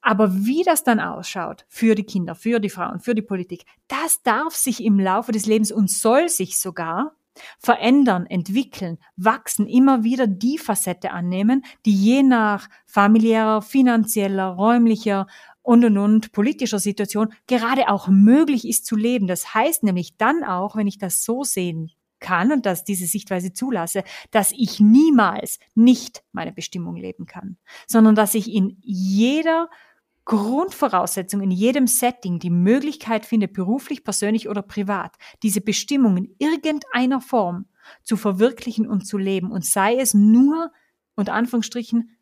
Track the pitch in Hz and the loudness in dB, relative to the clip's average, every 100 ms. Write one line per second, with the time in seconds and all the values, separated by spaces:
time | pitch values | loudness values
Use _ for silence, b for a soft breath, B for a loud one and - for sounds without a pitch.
0 | 262 208 214 185 208 294 370 311 - 220 | 0 2 2 2 0 0 0 0 0 0
1 | 175 170 175 190 165 - _ - 226 208 | -2 -8 -10 -10 -10 -12 _ -2 2 2
2 | 208 196 175 165 226 233 202 185 175 175 | -2 -6 -6 -6 -4 -2 -2 -6 -10 -8
3 | - 220 214 190 180 175 b b _ 269 | -4 -4 -4 -8 -8 -14 b b _ -8
4 | 320 - - 226 311 - 269 226 220 196 | -4 -4 0 -2 -2 -4 -4 -2 2 2
5 | 190 190 240 220 208 214 214 - 190 - | 2 -2 -2 -4 0 0 0 0 -2 0
6 | 220 262 339 - 185 - 190 175 165 170 | 2 2 2 -2 -4 -6 -8 -8 -6 -4
7 | 294 _ _ B B B - 240 220 277 | -6 _ _ B B B 0 0 4 4
8 | 254 180 170 185 165 208 269 - 185 165 | 4 0 -2 -6 -4 -4 -4 -8 -10 -10
9 | b - 202 240 - - 202 247 269 262 | b -2 -2 -2 -6 -6 0 4 4 4
10 | 220 254 240 185 226 311 - 196 - 180 | 0 0 -2 -2 -4 -4 -4 -6 -4 -6
11 | 180 175 175 185 208 262 B B - 202 | -8 -6 -6 -2 0 0 B B 0 2
12 | 202 262 269 240 214 202 - b _ - | 4 4 4 4 2 -2 -8 b _ 2
13 | 202 220 226 220 220 214 214 269 254 233 | 4 6 4 2 2 0 0 2 4 2
14 | 214 220 196 190 190 180 214 240 233 214 | 0 -2 -2 -2 -4 0 2 4 4 2
15 | 220 196 190 B B B 247 240 240 196 | 0 -2 -4 B B B 4 6 6 2
16 | 208 220 214 - 214 302 240 208 208 202 | 4 2 0 -2 -2 0 -4 -2 -4 -4
17 | 202 208 220 B - 247 226 269 240 202 | -4 -2 -4 B -4 -2 0 0 0 0
18 | - 196 208 269 311 262 226 226 - 214 | 4 6 8 6 4 0 -2 -4 -2 -2
19 | 226 247 190 175 - 220 269 330 214 180 | 0 0 -2 -4 -4 -2 -2 0 -2 -2
20 | 170 _ 220 330 285 180 202 220 202 - | -6 _ 0 0 -2 -4 -4 -4 -4 -4
21 | 185 - - 240 277 - 180 160 160 _ | -6 -6 -4 -4 -4 -4 -4 -6 -10 _
22 | _ _ 180 180 214 294 208 175 - 190 | _ _ -4 0 0 0 -2 -4 -4 -6
23 | 180 208 - 185 180 185 262 220 165 202 | -4 -6 -6 -6 -6 -6 -6 -4 -4 -6
24 | 190 B B 220 190 - 226 - 208 240 | -8 B B 0 0 -2 -4 4 6 8
25 | 320 269 196 208 - - _ - 240 247 | 8 6 4 -2 -10 -12 _ 4 6 4
26 | - - _ 202 165 196 165 185 170 170 | 0 -20 _ -10 -10 -10 -12 -10 -10 -10
27 | 185 - 175 185 190 185 B B B 233 | -12 -14 -16 -14 -16 -18 B B B 4
28 | 220 214 208 220 208 214 190 - - 185 | 6 6 2 0 -2 -2 -2 -4 -10 -4
29 | 190 190 240 302 320 330 330 b b b | 0 2 2 2 0 -2 -2 b b b
30 | _ _ - 220 208 269 381 - 285 185 | _ _ -4 -2 0 -2 -4 -2 -2 0
31 | 175 - 185 202 196 180 226 269 247 - | -2 -6 -6 -4 -2 0 0 2 0 0
32 | 240 247 185 175 175 175 180 262 285 294 | -2 -4 -6 -6 -2 2 2 2 0 -8
33 | - 220 - 233 202 202 185 262 - 285 | -6 -6 -2 -2 -2 -4 -4 -4 -6 -10
34 | - 190 208 220 - 202 196 - 196 196 | -8 -4 -2 -2 -4 -8 -8 -8 -6 -6
35 | 175 _ B B 220 190 214 196 - 285 | -8 _ B B -4 -2 -2 -4 -2 0
36 | 233 180 190 _ 285 320 311 302 - 240 | 2 2 -4 _ -2 -2 -2 -6 -6 -2
37 | 254 269 254 247 180 175 196 b b b | 0 -2 -2 -2 -2 -4 -12 b b b
38 | - 220 214 190 233 233 - 220 220 202 | -6 -2 -2 0 0 0 -10 -6 -2 -4
39 | - 202 190 196 180 190 165 - 196 240 | -4 -6 -4 -4 -4 -6 -4 -2 0 0
40 | 262 208 208 233 277 320 330 _ _ _ | 2 4 6 6 4 2 -6 _ _ _
41 | _ - 202 208 240 247 214 240 233 233 | _ -8 -4 -4 -2 -4 -4 -8 -4 -4
42 | 233 _ | -4 _